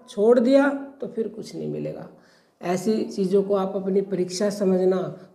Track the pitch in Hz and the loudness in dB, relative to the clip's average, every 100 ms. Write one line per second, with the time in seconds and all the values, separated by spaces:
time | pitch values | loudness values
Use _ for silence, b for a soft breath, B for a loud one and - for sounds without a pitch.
0 | - 202 220 247 233 277 277 277 - - | -10 2 4 6 6 6 4 0 -8 -12
1 | 220 220 226 - - 165 151 151 151 156 | -10 -6 -8 -8 -12 -8 -6 -6 -8 -10
2 | 180 - b b b b 170 185 220 220 | -16 -20 b b b b -4 -2 0 0
3 | - - 185 196 196 196 190 196 190 190 | -2 -2 0 2 2 0 -2 -4 -2 -2
4 | 196 180 180 - 208 202 190 180 185 185 | 0 -2 -4 -2 -2 0 0 2 2 0
5 | 151 - B | -2 -10 B